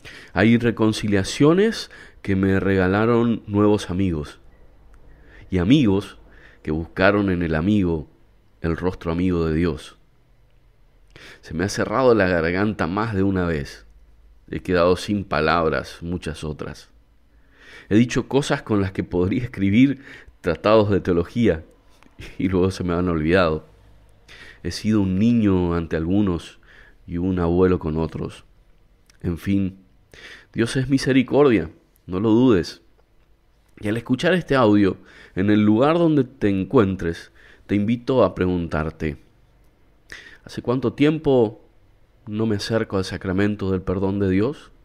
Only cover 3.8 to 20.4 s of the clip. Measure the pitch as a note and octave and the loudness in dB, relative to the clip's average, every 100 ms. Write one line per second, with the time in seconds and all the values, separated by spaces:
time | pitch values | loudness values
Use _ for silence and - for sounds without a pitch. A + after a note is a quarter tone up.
3.8 | - F2+ F#2+ D#2+ C#2+ - - - - - | -2 -2 -2 -2 -8 -14 -20 -20 -20 -20
4.8 | - - - - - - - F2+ F2 D3+ | -20 -20 -20 -20 -20 -20 -6 -2 2 4
5.8 | A2+ G2 - - - - - - - D#2 | 4 2 -2 -14 -20 -20 -20 -16 -8 -6
6.8 | E2 - F#2+ G2+ G2 F2+ E2+ D#2 F2+ G#2+ | -6 0 2 4 0 0 0 0 0 2
7.8 | F2+ E2 C#2 _ _ _ _ _ E2 D#2 | 0 -2 -6 _ _ _ _ _ -6 -4
8.8 | F2 F#2 E2+ E2 F#2 F2 D#2+ D#2+ F2 C#2 | -4 -6 -6 -2 -2 0 0 0 -2 -4
9.8 | - - _ _ _ _ _ _ _ _ | -12 -20 _ _ _ _ _ _ _ _
10.8 | _ _ _ - - - - D#2+ G2 - | _ _ _ -20 -20 -20 -10 -4 -4 -4
11.8 | F#2+ A2 C3 A2 F#2 F2 E2 F2+ G#2+ G2 | -4 0 4 4 4 2 0 -2 -2 -2
12.8 | E2+ G2 A2+ G2 G2 F#2+ F2 D#2 C#2 - | -4 -4 -4 0 0 0 -2 -4 -6 -14
13.8 | - - - _ - - - E2 - F2+ | -20 -20 -20 _ -20 -20 -12 -10 -2 2
14.8 | F2 F2+ - G2+ F#2+ D2 D#2 E2+ D#2+ C2+ | 2 0 -2 -6 -4 -2 0 0 0 -2
15.8 | - - E2+ F2 D#2+ D2+ D#2 C#2+ - D2 | -8 -12 -8 -8 -8 -10 -10 -10 -12 -16
16.8 | - _ _ _ _ _ _ _ - - | -20 _ _ _ _ _ _ _ -20 -18
17.8 | - G#2 B2 C3 A2 C3 C#3+ C3+ - G#2 | 0 2 2 0 -2 -2 0 -4 -2 -2
18.8 | F#2+ - F2 F2 F2+ - B2 - G2 G#2 | -2 -4 -6 -2 -2 -2 -6 -2 2 4
19.8 | C#3 C3+ - - - - | 4 2 -10 -20 -20 -10